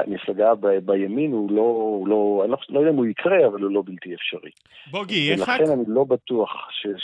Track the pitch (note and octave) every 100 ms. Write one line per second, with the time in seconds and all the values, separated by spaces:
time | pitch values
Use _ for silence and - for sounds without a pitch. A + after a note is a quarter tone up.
0 | G#2 F#2+ - G2 G#2+ A2 G2+ F#2+ F2+ G2
1 | G2 A#2+ D3+ A#2 G2+ G#2 A#2 A2+ A2 G2+
2 | F#2+ G#2+ G#2 G2+ G#2 C3 - C#3 D#3 C#3+
3 | A#2 - F3 F#3+ B2+ G2+ G2 G2+ F#2+ F#2
4 | F#2 E2+ - - D2+ - _ - C#3+ F3+
5 | G3 G3+ D3 F3+ G#3+ B3 D#3 C3+ A2 A#2+
6 | C3+ B2+ - A#2+ G2+ - - - G#2 F#2+